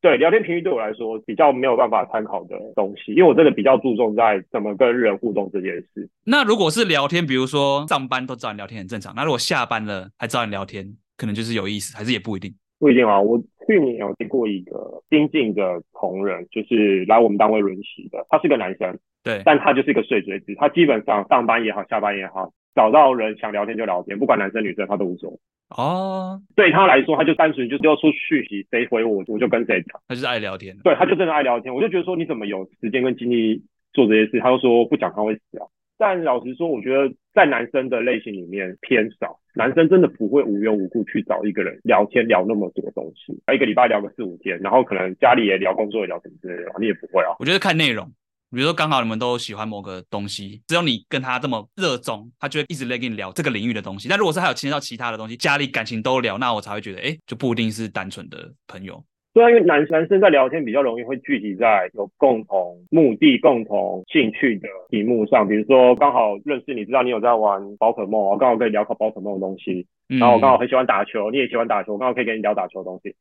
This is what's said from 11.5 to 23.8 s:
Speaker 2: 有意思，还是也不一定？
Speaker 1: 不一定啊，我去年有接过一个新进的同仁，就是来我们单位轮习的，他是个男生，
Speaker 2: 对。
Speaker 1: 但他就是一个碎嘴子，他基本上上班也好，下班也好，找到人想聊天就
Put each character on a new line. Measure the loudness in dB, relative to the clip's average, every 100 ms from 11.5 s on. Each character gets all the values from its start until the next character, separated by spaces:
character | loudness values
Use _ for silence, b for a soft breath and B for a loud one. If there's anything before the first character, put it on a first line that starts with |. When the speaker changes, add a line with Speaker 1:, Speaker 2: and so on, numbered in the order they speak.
Speaker 2:
有 | -4 -4
意 | -6
思， | -8 -10
还 |
是 | -4
也 | -4
不 | -4 -8
一 |
定？ | -10 -16 _ _
Speaker 1:
不 | 4
一 |
定 | 4
啊， | 4 4
我 | 4 0 -2 _ 0
去 | 2
年 | 2 -2
有 | -8
接 | -8 -4
过 | -2 -2
一 | -4
个 | -8 -14 -14 -16 _
新 | 0 2
进 | 0 -2
的 | 0 -2 -4 -10 -8
同 | -6 -4
仁， | -4 -6 -8
就 | -10
是 | -2 2 4 2 4
来 | 4
我 | 4
们 | 4
单 | 2
位 | 4
轮 | 0 -4
习 | -14 -18 -14
的， | -12 0
他 | 2
是 | 4
个 | 0
男 | 0 -4
生， | -6 -8 _ _
Speaker 2:
对。 | -6 0
Speaker 1:
但 | 4 4
他 | 4
就 | 2
是 | 2
一 |
个 | 0
碎 | 0 -2
嘴 | -2 -10
子， | -10 -2
他 | 0
基 | 4 4
本 | 4
上 | 0 -2 2
上 | 2
班 | 2 0
也 | 0
好， | -6 -4
下 | -2
班 | -2 -4
也 | -8
好， | -10 -12 _ _ 2
找 | 6
到 | 8 6
人 | 4 -4 -6
想 | -6
聊 | -4 -4
天 |
就 | -4